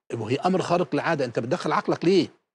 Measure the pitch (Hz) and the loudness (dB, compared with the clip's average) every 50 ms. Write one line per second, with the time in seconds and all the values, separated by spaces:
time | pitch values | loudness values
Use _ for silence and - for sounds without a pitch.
0 | _ - - 117 110 107 127 - - 185 185 180 - - 170 175 180 - - 143 | _ -10 -8 -6 -4 -2 -2 0 0 2 0 0 0 2 0 0 0 0 -2 -2
1 | 120 156 165 143 135 120 117 143 127 123 143 135 - - 147 185 - - 208 - | 0 0 0 -2 -2 -2 -4 -4 -4 -2 -4 -4 -2 0 -2 0 0 -2 -2 0
2 | - 165 196 180 131 - - _ _ _ _ | 2 4 4 4 4 2 -2 _ _ _ _